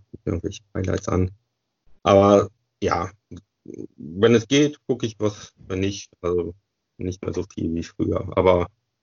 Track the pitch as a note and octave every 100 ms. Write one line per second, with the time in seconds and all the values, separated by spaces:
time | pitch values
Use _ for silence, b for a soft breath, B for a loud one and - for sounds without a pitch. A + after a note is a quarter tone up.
0 | _ - - F2 - - _ G2 F#2 F#2+
1 | - F2+ F#2 - _ _ _ _ _ -
2 | - G2 G2+ G2+ - _ _ - F#2 F2
3 | - - - F2 _ _ - - - -
4 | C#2+ F2 A2+ A#2 A2+ C#3+ D3 D3 - A#2+
5 | A2 - G#2+ - - _ - F#2+ G2 G2
6 | - _ F2 F2 E2+ - _ _ _ -
7 | F#2 F#2 - F2+ F2 - E2 E2 - -
8 | F#2 F2+ F#2+ - F#2 F2+ F2 _ _ _